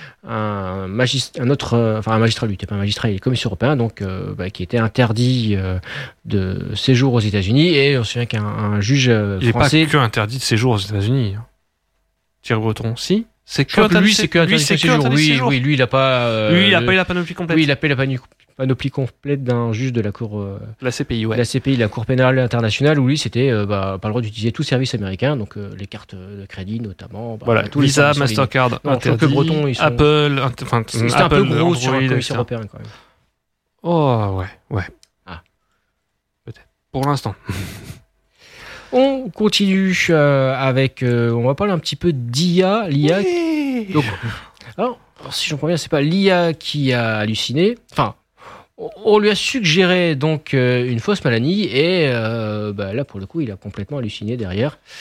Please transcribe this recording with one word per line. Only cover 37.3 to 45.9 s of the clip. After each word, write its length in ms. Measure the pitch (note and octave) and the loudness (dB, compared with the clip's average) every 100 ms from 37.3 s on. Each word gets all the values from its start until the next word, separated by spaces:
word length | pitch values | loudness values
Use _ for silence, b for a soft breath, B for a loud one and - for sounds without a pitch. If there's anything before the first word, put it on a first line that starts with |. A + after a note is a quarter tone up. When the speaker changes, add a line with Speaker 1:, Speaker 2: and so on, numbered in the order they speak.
| - - | -10 -10
Speaker 2:
<laughs> 80 | F#2+ F#2 - - - _ _ _ B B B B B B | -10 -10 -12 -16 -20 _ _ _ B B B B B B
Speaker 1:
On 380 | B3+ C4+ C4+ B3 | 2 2 2 -6
continue, 680 | - G#3+ - G3 F#3+ F#3+ F3+ - | 0 0 2 2 4 2 2 4
euh, 460 | D#3+ C#3+ C#3 C3 C3 | 6 6 4 2 2
avec, 460 | C3+ B2+ C3+ - | 2 2 2 0
euh, 260 | B2 A#2+ A#2 | 0 2 2
on 160 | A#2 B2 | 2 0
va 80 | |
parler 180 | C#3 G3+ | 0 0
un 60 | F3 | 0
petit 180 | - D3 | -2 -2
peu 160 | F3 | -2
d'I 520 | C3+ A#2+ B2 F3+ F3 | -2 -2 0 2 2
A, 240 | F#3 G#3+ F#3+ | 2 2 0
l'I 220 | C#3+ D3 | 2 2
A. 80 | F#3 | 2
Speaker 2:
Oui. 680 | F4+ F4 E4 D#4 C#4 B3+ G3+ | 2 0 0 -2 -2 -4 -2
Speaker 1:
Donc, 100 | D#3 A#2 F#2+ A#2 - - _ B C#3 | -2 -2 -4 -8 -10 -16 _ B -4
alors, 200 | A#3+ A#3 _ _ C3+ | -4 -4 _ _ -12
si 180 | - - | -6 -6
j'en 100 | D3 | -4
conviens, 200 | D3+ E3+ | -2 -2
c'est 140 | - | 0